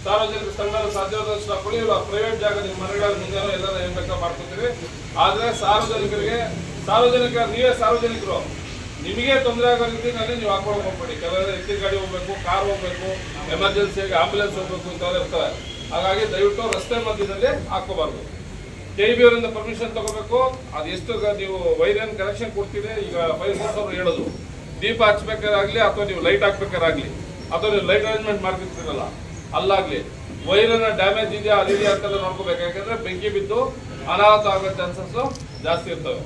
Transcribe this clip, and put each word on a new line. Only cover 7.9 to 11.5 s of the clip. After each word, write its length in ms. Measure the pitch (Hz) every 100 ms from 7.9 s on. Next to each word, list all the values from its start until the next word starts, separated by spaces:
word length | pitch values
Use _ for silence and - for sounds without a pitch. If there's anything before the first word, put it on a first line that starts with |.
| 233 226 - 196 165 - - - - - - 170
ನಿಮಗೆ 300 | 208 247 262 262
ತೊಂದರೆ 220 | 233 240
ಆಗೋ 120 | 240 233
ರೀತಿಯಲ್ಲಿ 420 | 226 233 240 220 240
ನೀವು 100 | 214
ಹಾಕೊಳಕ್ 300 | 202 208 208 190
ಹೋಗ್ಬೇಡಿ. 280 | 190 - -
ಕೆಲವೆಲ್ಲ 300 | 170 185 190